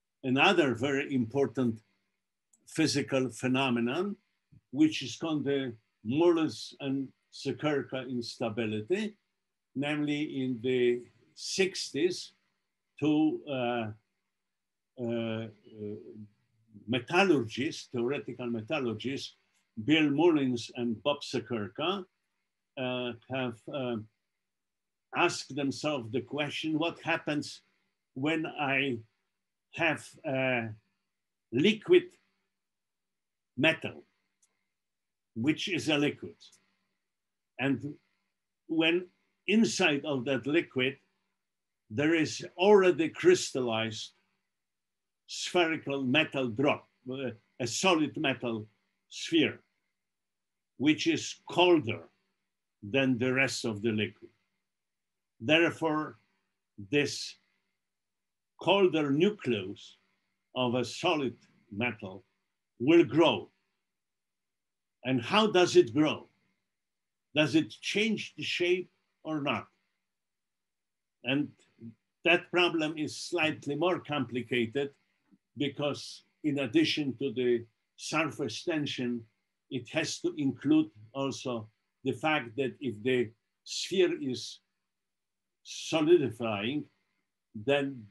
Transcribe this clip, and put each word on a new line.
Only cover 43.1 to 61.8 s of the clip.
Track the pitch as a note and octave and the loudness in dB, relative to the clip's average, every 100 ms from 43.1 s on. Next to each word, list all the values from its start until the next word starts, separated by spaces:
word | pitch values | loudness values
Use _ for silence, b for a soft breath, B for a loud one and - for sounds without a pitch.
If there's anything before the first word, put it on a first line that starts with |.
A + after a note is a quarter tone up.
| - | 4
crystallized | E3+ F3+ - C#3 B2+ A2+ A2 G#2+ - _ _ _ _ _ _ _ _ _ _ _ - | 6 6 2 -2 0 0 -2 -4 -12 _ _ _ _ _ _ _ _ _ _ _ -16
spherical | - - F3+ E3 D3 C#3 C#3 | -10 -2 0 0 0 -4 -4
metal | B2+ D3 D3+ C#3 B2+ A2 | 2 2 2 -2 -4 0
drop, | C#3 - - _ B2+ | 0 0 -6 _ -12
uh, | C3 B2+ A2 _ - | -8 -8 -10 _ -8
a | B2+ | -6
solid | - F#3 E3 D3 - | 0 2 4 2 0
metal | C#3+ B2+ B2 A2+ G#2+ _ _ _ _ | -2 -2 -4 -6 -8 _ _ _ _
sphere, | - - D#3+ A#2 - _ _ _ _ _ _ _ _ _ _ _ - | -12 0 2 2 -2 _ _ _ _ _ _ _ _ _ _ _ 0
which | C#3+ D3+ E3 | 2 4 2
is | C#3 - - - | 0 -4 -12 -4
colder | E3+ F3+ E3 G#2+ E2+ D#2+ _ _ _ _ _ _ _ G2+ C3+ | 4 6 6 4 -6 -10 _ _ _ _ _ _ _ -2 0
than | C3+ A#2+ | 2 2
the | B2+ | 2
rest | B2+ C3 - B2 | 2 0 -2 -4
of | G#2+ | -2
the | A2+ | 0
liquid. | G#2+ G2+ - - _ _ _ _ _ _ _ _ _ _ _ | 0 -2 -6 -20 _ _ _ _ _ _ _ _ _ _ _
Therefore, | A2+ D#3+ E3 - D#3+ D#3 C#3+ B2+ _ _ _ _ _ - G2 | 2 4 4 2 -2 -2 -4 -12 _ _ _ _ _ -20 -2
this | C#3+ C#3+ - - - _ _ _ _ _ _ _ _ _ _ _ _ | 0 0 -4 -10 -14 _ _ _ _ _ _ _ _ _ _ _ _
colder | D#3+ G3 F#3 D#3 C#3+ | 0 4 4 2 0
nucleus | C#3+ G3 G#3+ - G#2+ F#2 - - - _ _ _ _ _ B2+ | 2 2 0 -2 -2 -4 -12 -18 -20 _ _ _ _ _ -4
of | B2 B2+ | 0 0
a | |
solid | A#2 - F3 D#3 B2+ - _ _ _ | -2 -2 0 0 -2 -6 _ _ _
metal | G2+ | -6